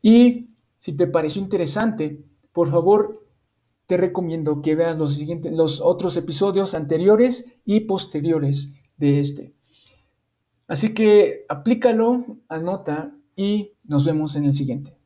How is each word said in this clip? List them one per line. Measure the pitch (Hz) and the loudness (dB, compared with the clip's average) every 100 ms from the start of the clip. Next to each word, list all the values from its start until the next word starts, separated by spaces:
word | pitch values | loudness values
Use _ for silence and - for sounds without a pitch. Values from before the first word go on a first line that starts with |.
Y | 214 233 247 240 - _ _ _ | 8 8 6 4 -10 _ _ _
si | - | -12
te | 143 175 | -2 0
pareció | 175 156 175 | 0 -2 -6
interesante, | 196 202 160 208 226 214 151 147 - _ _ | -4 -4 -2 -2 -4 -2 -6 -8 -20 _ _
por | - 160 | -2 0
favor, | 165 165 208 208 - _ _ _ _ _ _ _ | 2 4 2 2 -6 _ _ _ _ _ _ _
te | 180 | 0
recomiendo | 180 180 175 165 156 147 | 0 -2 -4 -4 -4 -2
que | 147 | -2
veas | 156 165 160 | 0 0 0
los | 151 | -4
siguientes, | 143 151 170 - | -4 -6 -8 -6
los | 160 160 - | 0 0 2
otros | 170 175 180 170 | 0 0 -2 -4
episodios | 143 147 196 190 196 | -6 -2 0 0 -2
anteriores | 160 147 160 185 214 254 247 - _ | -6 -4 0 4 4 4 0 -10 _
y | - 214 | -2 0
posteriores | 220 196 - 151 156 160 143 139 - - _ _ | 0 -4 -4 -4 -2 0 0 -2 -6 -16 _ _
de | 143 143 | 0 2
este. | 143 - - _ _ _ _ _ _ _ _ _ _ _ _ | 0 -6 -16 _ _ _ _ _ _ _ _ _ _ _ _
Así | 151 214 | -4 -4
que | 220 214 208 196 - - | 2 6 6 6 0 -10
aplícalo, | 143 - 233 247 226 226 247 240 - _ | -6 -2 2 2 2 2 0 -4 -16 _
anota | 160 170 190 175 151 147 - _ - | -8 -6 -6 -6 -8 -8 -16 _ -6
y | 196 208 208 _ | -2 -2 -4 _
nos | - 143 | -4 0
vemos | 147 156 156 | 0 0 -2
en | 147 143 | -2 -2
el | |
siguiente. | 139 139 120 - _ | 0 -4 -6 -10 _